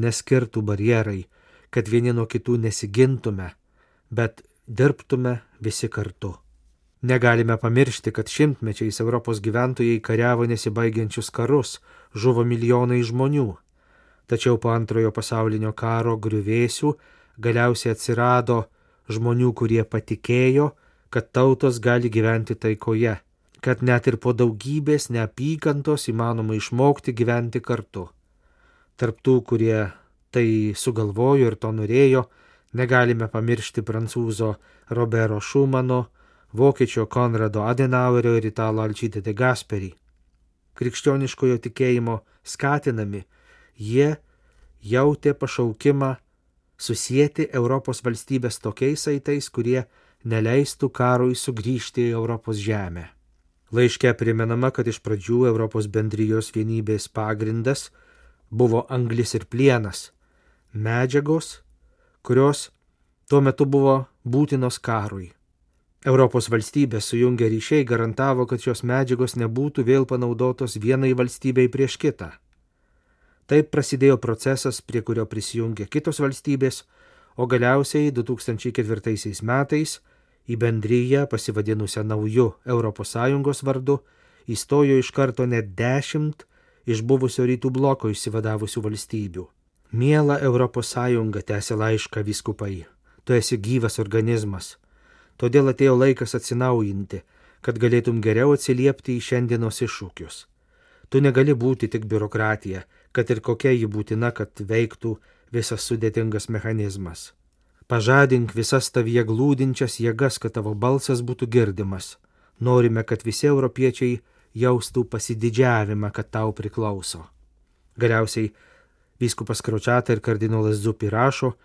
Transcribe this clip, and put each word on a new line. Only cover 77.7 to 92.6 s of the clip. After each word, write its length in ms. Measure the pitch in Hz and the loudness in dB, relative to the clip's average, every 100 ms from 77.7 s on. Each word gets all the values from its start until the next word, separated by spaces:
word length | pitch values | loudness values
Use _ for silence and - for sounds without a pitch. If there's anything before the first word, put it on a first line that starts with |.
| 135 139 151 147 | 2 2 0 0
du 160 | 123 113 | 0 -4
tūkstančiai 480 | 120 - 113 123 | -4 -4 -6 -4
ketvirtaisiais 680 | 113 107 107 117 107 107 98 107 | -4 -2 -4 -4 -4 -6 -6 -2
metais 540 | 127 139 151 156 - _ _ _ _ - | 0 0 -2 -2 -8 _ _ _ _ -8
į 80 | 117 | -2
bendriją, 720 | 117 113 107 123 123 139 139 | 0 0 0 0 2 2 0
pasivadinusią 720 | 110 - 107 104 107 101 - | -2 -4 -4 -2 -2 -2 -4
nauju 460 | 107 107 107 113 117 - 123 | -4 -2 0 2 2 -2 -4
Europos 480 | 120 113 - 101 | -2 -2 -6 -8
Sąjungos 480 | 113 127 139 139 139 | -4 -2 0 -2 -2
vardu, 380 | 135 131 127 139 - _ _ _ - | -4 -2 0 -2 -4 _ _ _ -8
įstojo 480 | 110 - 143 143 135 | -8 0 2 4 4
iš 160 | 127 | 2
karto 320 | - 135 120 123 | 0 -2 0 -2
net 300 | 117 107 92 | -2 -4 -4
dešimt 720 | 120 135 - 156 151 - - _ _ _ | -2 -2 -2 -4 -4 -6 -14 _ _ _
iš 240 | - 110 113 | -4 -2 2
buvusio 400 | 135 127 - 123 | 2 2 0 0
rytų 240 | 123 131 | 0 -2
bloko 400 | 131 139 131 107 | 0 0 0 -2
išsivadavusių 760 | 101 - 110 110 110 104 - 107 | -4 -4 -4 -4 -4 -6 -6 -6
valstybių. 560 | 107 - 110 101 90 87 _ _ _ _ | -8 -8 -8 -8 -10 -14 _ _ _ _
„Miela 500 | 113 131 151 143 143 | -2 2 4 4 2
Europos 480 | 135 123 120 123 113 - | 2 2 2 -2 -6 -4
Sąjunga“, 500 | 123 117 110 101 - | 0 0 0 -4 -6
tęsė 320 | 104 - 107 | -6 -4 -2
laišką 480 | 110 110 - - 104 | 0 0 -2 -6 -6
vyskupai, 600 | 104 - 104 | -6 -6 -8